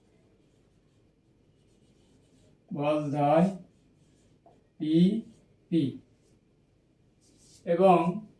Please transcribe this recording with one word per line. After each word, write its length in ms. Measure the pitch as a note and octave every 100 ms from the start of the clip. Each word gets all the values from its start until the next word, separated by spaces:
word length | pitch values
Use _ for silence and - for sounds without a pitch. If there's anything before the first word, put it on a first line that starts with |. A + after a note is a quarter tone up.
| _ _ _ _ _ _ _ _ _ _ _ _ _ _ _ _ _ _ _ _ _ _ _ _ _ _ _
বল 380 | C#3+ D3 D3+ D3
দ্বয় 460 | D3 C#3+ D#3+ F#3+ - - _ _ _ _ _ _ _ _ _ _ _
পি 440 | D#3 E3 F3+ A3 - - _ _ _
পি 300 | E3+ C3+ - - _ _ _ _ _ _ _ _ _ _ _ _ _ _ - F3+
এবং 560 | E3+ F#3+ F3 F3 - -